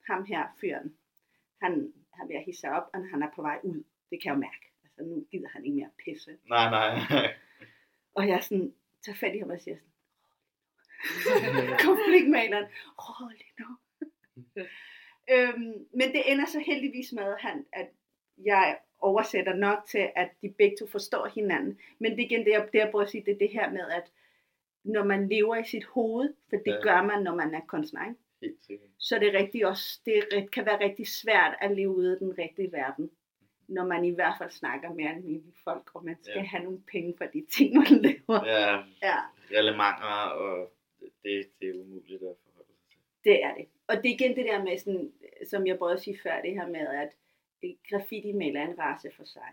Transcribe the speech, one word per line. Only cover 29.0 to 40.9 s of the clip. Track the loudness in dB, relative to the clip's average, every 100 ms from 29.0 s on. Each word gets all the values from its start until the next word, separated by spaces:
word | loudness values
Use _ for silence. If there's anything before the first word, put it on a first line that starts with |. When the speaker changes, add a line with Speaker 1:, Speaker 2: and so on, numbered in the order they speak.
| -2 2
Speaker 1:
det | 4 4
er |
rigtig | 2 2 0
også, | 0 -8 -8 2
det | 2
er | 2 -2
ret, | -2
kan | -4 0
være | 2
rigtig | 0 -2 -8
svært | -6 2 6 6 2
at | -2 0
leve | 0 2
ude | 0 0
i |
den | -4 -4
rigtige | -8 -4 -6
verden, | -4 -6 -6 -10 _ _ _ _ _ _
når | -4 -2
man | 0 0
i |
hvert | 2 0 -2
fald | -10
snakker | -8 -8 -6 -8
med | -6 -6
almindelige | -6 -8 -10 -10 _
folk, | -8 -8 -10 -14
og | -12
man | -14
skal | -10 -8
Speaker 2:
Ja. |
Speaker 1:
have | -6 -6
nogle | -8 -10 -8
penge | -8 -6 -8
for | -8
de | -8 -6
ting, | 2 6 8
man | 10 8
laver. | 8 2 2 2 4
Speaker 2:
Ja, | 4 4 2 -2 -4
Speaker 1:
Ja. | 0 0 -2 _ 0
Speaker 2:
relevanter, | 4 4 4 4 2 -4 -2 -2
og | -4 -4 -4 -8 _ _